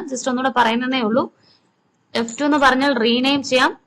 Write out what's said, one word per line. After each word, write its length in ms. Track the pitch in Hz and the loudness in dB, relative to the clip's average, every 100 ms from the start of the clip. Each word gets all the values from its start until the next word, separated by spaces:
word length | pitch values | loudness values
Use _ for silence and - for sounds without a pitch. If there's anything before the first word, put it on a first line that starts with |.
just 260 | 349 254 - | -2 -8 -4
ഒന്നുകൂടെ 220 | 247 262 247 | -2 -2 0
പറയുന്നതേ 440 | 226 233 254 262 | 0 0 -2 -2
ഉള്ളൂ. 320 | 220 233 339 _ _ _ _ _ _ _ _ 233 | 0 0 -2 _ _ _ _ _ _ _ _ -6
എഫ് 240 | 233 - | -4 -2
ടു 60 | 294 | 0
എന്ന് 120 | 294 | 4
പറഞ്ഞാൽ 360 | 269 262 262 | 4 4 2
റീനെയിം 500 | 247 226 240 262 277 | 2 2 2 2 0
ചെയ്യാം, 340 | - 254 285 - | 0 2 2 -2